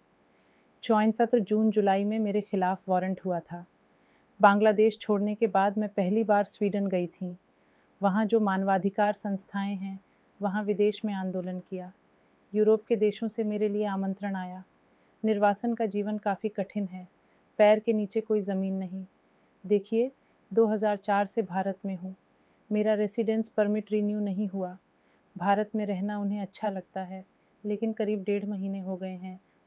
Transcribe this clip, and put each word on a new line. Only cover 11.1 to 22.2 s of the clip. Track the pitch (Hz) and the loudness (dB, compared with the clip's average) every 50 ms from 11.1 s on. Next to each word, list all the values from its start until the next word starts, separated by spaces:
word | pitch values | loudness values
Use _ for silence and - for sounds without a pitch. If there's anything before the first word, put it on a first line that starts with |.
| 202 | -4
आंदोलन | 190 190 190 180 185 175 185 185 180 | -4 -6 -4 -4 -6 -6 -6 -8 -8
किया। | - _ 190 180 180 185 - _ _ _ _ _ _ _ _ _ _ _ 196 | -10 _ -12 -12 -12 -12 -18 _ _ _ _ _ _ _ _ _ _ _ 0
यूरोप | 208 214 214 220 214 - - | 2 4 6 4 4 4 0
के | 240 | 0
देशों | 196 214 208 202 - 233 214 | 2 2 2 2 0 -6 -6
से | - - 220 | -4 -4 -4
मेरे | 214 208 202 214 208 | -2 -2 0 -2 0
लिए | 202 208 208 | 0 -2 -2
आमंत्रण | 202 196 190 196 190 190 - 202 202 190 | -2 -2 -2 -2 -4 -4 -4 -6 -6 -4
आया। | 185 185 180 180 185 185 _ _ _ _ _ _ _ _ _ _ _ - | -4 -6 -8 -10 -14 -16 _ _ _ _ _ _ _ _ _ _ _ -2
निर्वासन | 220 214 202 208 202 202 - - 233 226 | 0 0 4 4 2 2 2 -2 -4 -2
का | - 233 | -2 -2
जीवन | 202 196 208 202 214 214 208 | -2 -2 -2 -4 -2 -4 -4
काफ़ी | - 208 196 - - 208 | -2 -2 -4 -2 -4 -6
कठिन | - - 190 - - 208 202 | -4 -4 -6 -4 -4 -6 -4
है। | 175 185 185 180 - _ _ _ _ _ _ _ _ _ - | -4 -6 -12 -16 -16 _ _ _ _ _ _ _ _ _ 6
पैर | 208 208 214 214 | 6 6 6 6
के | 214 233 220 | 4 0 0
नीचे | 214 208 196 - 220 | 0 0 -2 -4 -6
कोई | 214 - 214 214 | -2 0 0 0
ज़मीन | 196 196 196 190 190 190 190 | 0 -2 -2 -2 -2 -2 -4
नहीं। | 190 190 175 185 190 185 - _ _ _ _ _ _ _ _ _ _ _ | -4 -6 -8 -10 -12 -12 -14 _ _ _ _ _ _ _ _ _ _ _
देखिए, | 185 208 202 196 - 220 226 240 269 - _ _ _ _ _ _ _ | 0 0 0 0 0 0 0 0 0 -4 _ _ _ _ _ _ _
दो | 196 226 226 | 2 2 4
हज़ार | 208 220 202 214 208 208 | 4 2 0 0 0 0
चार | 202 - - 202 202 208 | -2 -2 0 2 2 2
से | 196 - 233 | 0 -2 -4
भारत | 202 180 175 190 190 196 185 - - | -4 -2 -2 -2 -2 -2 -4 -6 -6
में | 196 190 | -8 -6
हूँ। | 170 180 185 190 _ | -6 -8 -12 -14 _